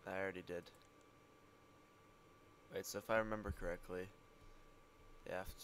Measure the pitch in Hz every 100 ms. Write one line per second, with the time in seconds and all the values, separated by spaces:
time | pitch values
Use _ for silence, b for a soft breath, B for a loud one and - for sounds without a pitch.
0 | - 92 95 90 90 87 - - - -
1 | - - - - - - - - - -
2 | - - - - - - - - 98 104
3 | - 110 110 107 101 - 90 87 - 90
4 | 98 - - - - - - - - -
5 | - - - 90 95 -